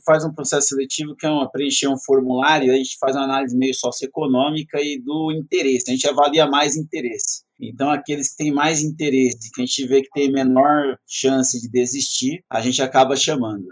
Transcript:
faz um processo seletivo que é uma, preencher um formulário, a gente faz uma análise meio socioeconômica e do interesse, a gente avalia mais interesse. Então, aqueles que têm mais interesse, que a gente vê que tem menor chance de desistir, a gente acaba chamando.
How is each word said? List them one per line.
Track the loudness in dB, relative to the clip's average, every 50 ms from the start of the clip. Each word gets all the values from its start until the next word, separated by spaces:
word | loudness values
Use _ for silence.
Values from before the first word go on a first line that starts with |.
| 2
faz | 2 2 2 2
um | -2 -6
processo | -6 -4 -2 0 0 0
seletivo | 0 0 -2 -4 -4 -4 -8 -8 -8 -8
que | -6 -2
é | -2
uma, | 0 0 -2 -2
preencher | -4 -4 -2 0 0 0 0
um | 0 -2
formulário, | -2 2 2 4 4 4 2 0 2 2 2 2 4 4 4
a | 4
gente | 2 2 -2 -6 -4
faz | -2 -2 -2
uma | -2 -2
análise | -2 -2 -2 -2 0 0
meio | 0 2 0 0
socioeconômica | -2 -4 -4 -4 -6 -10 -8 -6 -4 0 0 2 2 2 2 0 -4 -6 -4 -4 -4
e | -2 -2 -4 -6
do | -6 -6 -4 -2 -2 -2
interesse, | -2 -4 -4 -2 -2 0 2 2 2 0 0 -2
a | -2
gente | 0 0
avalia | 0 4 4 2 4 4 4 2
mais | 4 4 2 0 0 -2
interesse. | -4 -6 -6 -8 -6 -6 -6 -6 -6 -6 -6 -8 -8 _ _ _ -14
Então, | -14 -12 -6 -2 0 0
aqueles | 0 -2 -2 -6 -6 -4 -4 -8
que | -6 -2 -2
têm | 0
mais | 2 2 2 2 2 0
interesse, | -2 -4 -4 -2 -2 0 2 4 2 2 0 -4 -12 -14 -8
que | -6
a | -4
gente | -4 -4 -4 -2
vê | 2 2 2
que | 2 0 -2
tem | 0 0 0
menor | 2 2 2 4 4 6 6 6 4 2 2 0 -4 -6 _
chance | -10 -8 -2 0 2 2 2 0 0 -2 -6
de | -6 -2
desistir, | 0 0 0 0 -2 -6 -6 -4 -4 -2 -2 -2 -4 -6 _ -6
a | -6 -2
gente | -2 0 0 0
acaba | -2 2 4 4 4 4 4
chamando. | 0 0 0 0 -2 -2 -4 -4 -8 -10 -12